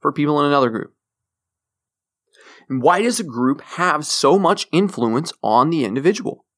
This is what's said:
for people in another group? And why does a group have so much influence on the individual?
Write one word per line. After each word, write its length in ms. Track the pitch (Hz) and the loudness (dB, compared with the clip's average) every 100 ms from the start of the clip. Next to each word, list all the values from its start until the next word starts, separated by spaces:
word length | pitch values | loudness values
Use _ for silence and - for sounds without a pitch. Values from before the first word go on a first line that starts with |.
for 120 | 147 | -4
people 280 | 139 147 151 | -2 -2 0
in 60 | 143 | 0
another 240 | 143 127 | 2 0
group? 240 | 110 - _ _ _ _ _ _ _ _ _ _ _ _ _ _ _ - - _ | -2 -10 _ _ _ _ _ _ _ _ _ _ _ _ _ _ _ -20 -20 _
And 120 | 131 | 0
why 220 | 127 180 | 2 2
does 160 | 233 233 | 2 -2
a 60 | |
group 360 | 185 117 127 139 | -6 -2 0 -2
have 440 | - - 180 151 147 | -6 -4 0 0 -2
so 320 | - 143 185 | 0 4 4
much 300 | 175 196 - | 4 0 0
influence 640 | 156 196 - 117 113 165 - | 0 0 0 -2 0 -4 -6
on 280 | - 110 139 | 0 2 2
the 140 | 165 | 0
individual? 640 | 117 113 147 214 - - _ | -2 0 0 0 -6 -12 _